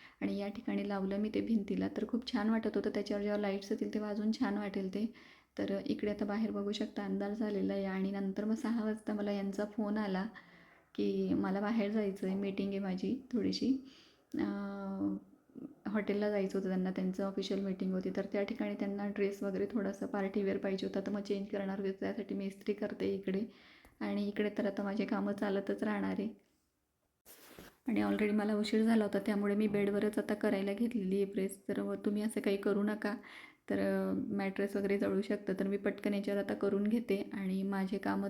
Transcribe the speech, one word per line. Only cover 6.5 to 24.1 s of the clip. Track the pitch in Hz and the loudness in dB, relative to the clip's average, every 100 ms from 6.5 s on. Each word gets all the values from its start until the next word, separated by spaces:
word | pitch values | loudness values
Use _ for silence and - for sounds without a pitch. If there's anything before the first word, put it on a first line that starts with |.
बघू | 202 202 | 0 -2
शकता, | 214 214 - 196 | -2 -4 -4 -2
अंधार | 196 202 | 0 0
झालेला | 214 214 202 190 | 0 0 0 0
आहे | 196 190 | 0 0
आणि | 190 190 | 0 0
नंतर | 196 196 190 214 | 0 -2 0 0
मग | 220 | 0
सहा | 220 233 214 | 0 0 0
वाजता | 214 - | -2 -2
मला | 208 202 | -2 0
यांचा | 202 196 196 208 | 0 -2 -2 -2
फोन | - 208 214 | 0 0 0
आला | 208 185 214 - - - - - _ - | 0 0 -2 -6 -20 -20 -20 -20 _ 0
की | 202 196 190 | 2 2 2
मला | - 196 196 | 2 2 2
बाहेर | 208 226 202 | 2 2 2
जायचं | 220 208 190 190 | 2 0 0 -2
आहे, | 190 | 0
मीटिंग | 196 196 196 | -2 -2 -2
आहे | 196 | 0
माझी | 196 185 196 254 - | -2 0 0 -2 -2
थोडीशी. | 240 190 190 233 262 - - - _ _ - | 0 0 2 2 2 -2 -20 -20 _ _ -2
अ, | 202 202 202 196 196 190 190 196 - - _ - - - - | -2 -2 -4 -6 -4 -2 -2 -2 -8 -20 _ -16 -14 -10 -2
हॉटेलला | 208 196 202 208 | 0 2 2 2
जायचं | 208 190 196 | 2 2 0
होतं | 190 | 0
त्यांना, | 185 185 | 2 0
त्यांचं | 185 185 185 | 0 0 0
ऑफिशियल | 196 196 196 196 | -2 -2 0 0
मीटिंग | 196 185 190 | 0 0 0
होती. | 185 190 190 | 0 0 -2
तर | 196 | -2
त्या | 202 | 0
ठिकाणी | 202 - 208 | 0 0 -2
त्यांना | 202 202 202 202 | -2 -2 -2 -2
ड्रेस | 202 196 202 | 0 0 0
वगैरे | 202 190 202 | -2 0 0
थोडासा | 233 196 202 196 | 0 -2 -2 -2
पार्टीवेअर | 208 196 208 196 196 | -2 0 0 0 0
पाहिजे | 196 190 196 | 0 0 -2
होता, | 196 | -2
तर | 190 | -2
मग | 202 | -2
चेंज | 202 202 196 | -2 -2 -2
करणार | 202 190 196 | -2 -2 -2
होते, | 196 | -2
त्यासाठी | 190 190 202 196 196 | -2 -2 -4 -4 -4
मी | 196 | -4
इस्त्री | - - | -4 -4
करते | 202 208 - 196 196 | -2 -2 0 0 0
इकडे. | 190 190 226 - - - - - | 0 0 -2 -8 -20 -20 -18 -6
आणि | 208 | -2